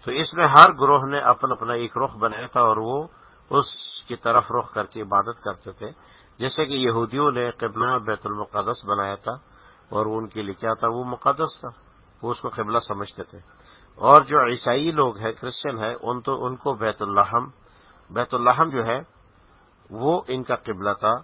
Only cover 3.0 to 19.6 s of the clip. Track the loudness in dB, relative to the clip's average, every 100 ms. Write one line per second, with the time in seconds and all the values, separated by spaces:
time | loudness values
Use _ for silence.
3 | -6 -16 -20 _ _ 0 0 -6 -14 -16
4 | -12 -6 2 2 2 -2 -4 -6 -6 -8
5 | -2 0 0 -6 -10 -10 -14 -14 -16 -16
6 | -20 -20 _ _ -6 -4 -4 0 0 0
7 | -2 0 0 0 -4 -4 -8 -4 -2 -2
8 | -2 -6 -6 -8 -6 -4 -4 -6 -4 -2
9 | -2 -4 -8 -10 _ -20 -20 -20 _ -4
10 | -2 -4 -6 -8 -8 -6 -4 -2 -2 -2
11 | -6 -2 -2 0 -4 -6 -16 -18 -20 _
12 | _ _ -8 -6 -8 -8 -2 -2 -2 -8
13 | -8 -12 -14 -16 -20 -20 -20 -20 -20 -2
14 | 8 8 8 2 2 0 0 0 0 0
15 | 0 0 -8 -6 -10 -8 -8 -6 -6 -6
16 | -6 -6 -4 -4 -4 -6 -6 -2 -2 -2
17 | -2 2 2 0 -4 -14 _ _ _ -20
18 | _ -6 -4 0 2 2 2 0 -4 -4
19 | -6 _ _ _ _ _